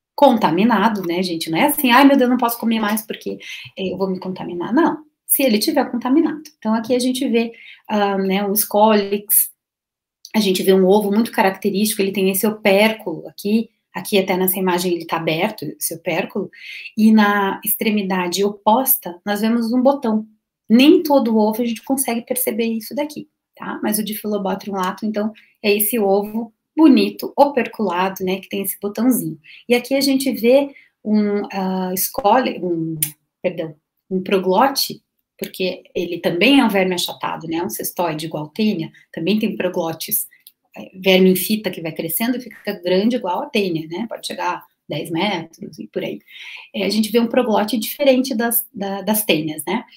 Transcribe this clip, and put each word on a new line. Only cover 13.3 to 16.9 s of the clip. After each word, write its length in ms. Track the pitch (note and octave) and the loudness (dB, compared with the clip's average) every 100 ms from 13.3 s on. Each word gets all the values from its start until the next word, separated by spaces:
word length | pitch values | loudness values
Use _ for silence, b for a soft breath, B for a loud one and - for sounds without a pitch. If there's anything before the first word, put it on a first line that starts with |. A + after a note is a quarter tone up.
| - G3+ A3 A3+ _ _ | -8 -2 -2 -2 _ _
aqui 240 | F3+ F3+ G3+ | -12 -2 0
até 200 | F#3+ F3+ | 0 0
nessa 200 | F#3 G3+ | 0 0
imagem 360 | F#3 F3+ F3+ | 0 0 0
ele 120 | E3+ | -2
tá 120 | E3 E3 | -4 -4
aberto, 480 | E3 D#3+ G3+ - | -2 -2 -2 -4
esse 280 | D3+ - - | -10 -8 -8
opérculo, 540 | D#3+ - E3 G#3+ G#3+ F3+ B B B B | -8 -6 -4 -4 -6 -8 B B B B